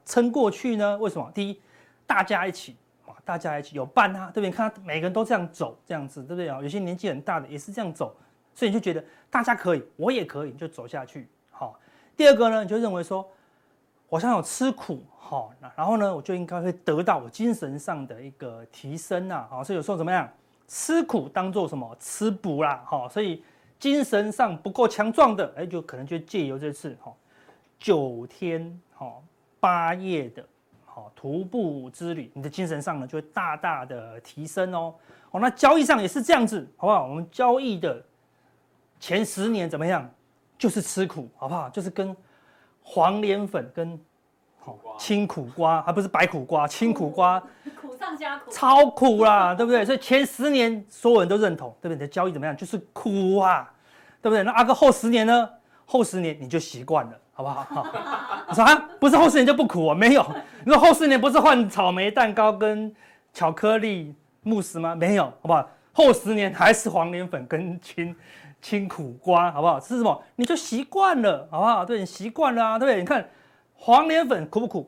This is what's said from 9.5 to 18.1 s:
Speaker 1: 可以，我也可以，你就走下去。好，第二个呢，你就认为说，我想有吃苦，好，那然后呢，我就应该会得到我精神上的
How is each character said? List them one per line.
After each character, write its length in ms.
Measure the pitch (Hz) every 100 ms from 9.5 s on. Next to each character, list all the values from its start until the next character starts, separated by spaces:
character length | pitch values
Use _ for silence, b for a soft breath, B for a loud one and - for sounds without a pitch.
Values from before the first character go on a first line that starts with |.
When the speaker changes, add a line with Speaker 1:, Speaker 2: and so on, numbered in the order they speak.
Speaker 1:
可 220 | 233 185 151
以， 80 | -
我 160 | - 202
也 140 | 254
可 200 | 151 143
以， 60 | 147
你 80 | 131
就 80 | 160
走 180 | 123
下 220 | 117 147 127
去。 220 | 147 117 _ _
好， 260 | - 117 - b b b -
第 100 | 294
二 80 |
个 140 | 226 233
呢， 160 | 220
你 40 | 190
就 80 | 220
认 160 | 226
为 120 | 180
说， 200 | 165 190 190 b b b b b _ _ -
我 100 | 160
想 140 | 240
有 100 | 202
吃 300 | - - 262
苦， 280 | - - 135 - _
好， 360 | - 139 113 _
那 100 | 127 -
然 100 | 180
后 100 | 226
呢， 160 | 196
我 80 | 160
就 140 | 196
应 100 | 180
该 160 | 170 175
会 120 | 180
得 280 | 180 - 175
到 140 | 180 160
我 120 | 117
精 240 | - 233
神 240 | - 139 143
上 260 | - 151
的 160 | 131